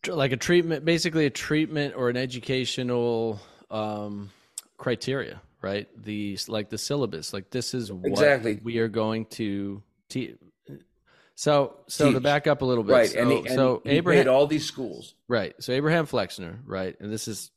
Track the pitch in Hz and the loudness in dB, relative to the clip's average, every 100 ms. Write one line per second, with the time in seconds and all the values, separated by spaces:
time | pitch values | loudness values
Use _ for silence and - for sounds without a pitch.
0 | - 175 139 123 - 175 165 156 156 165 | -4 0 0 0 4 4 4 0 0 2
1 | 170 160 147 - - 151 156 151 143 110 | 2 2 2 0 -2 0 0 -2 -4 0
2 | 123 123 131 123 - 131 123 - 127 123 | 0 0 -4 -6 -4 -2 -2 -4 -2 0
3 | 120 117 113 104 - _ _ 110 107 107 | 0 0 -2 -4 -12 _ _ -6 -4 -6
4 | 104 104 101 _ _ - - _ - 117 | -8 -10 -14 _ _ -18 -18 _ -4 -4
5 | - 135 117 - _ _ 95 101 101 - | -4 -6 -6 -12 _ _ -4 -4 -6 -16
6 | 107 104 104 95 - 110 101 107 - 143 | -10 -6 -6 -8 -6 -6 -6 -8 -4 -2
7 | 123 82 76 104 92 131 117 127 110 95 | -2 -4 -8 -10 -6 -6 -4 -6 -6 -4
8 | 90 - 147 135 113 104 113 117 113 110 | -2 4 4 4 0 -4 -4 0 0 0
9 | 110 110 110 - 110 98 98 98 - _ | 0 -2 -6 -6 -4 -2 -6 -8 -14 _
10 | _ 127 117 57 87 _ _ - _ _ | _ -8 -8 -12 _ _ _ -20 _ _
11 | _ _ _ - - 147 139 - _ - | _ _ _ -6 2 2 2 -4 _ 2
12 | 147 127 131 147 147 143 131 123 104 127 | 4 4 2 2 2 0 2 0 4 6
13 | 110 - 123 131 127 127 127 123 - 143 | 6 4 2 2 2 2 2 2 2 2
14 | 170 147 135 131 147 151 151 - 123 78 | 6 6 6 6 4 2 -2 -8 -10 -10
15 | - _ _ 120 92 - - 127 151 170 | -16 _ _ -2 -2 -6 -2 0 2 2
16 | 151 123 95 - 87 98 135 95 92 - | 2 -2 -2 -6 -12 -12 -8 -6 -6 -6
17 | 104 107 - 101 - | -8 -8 -6 -10 -12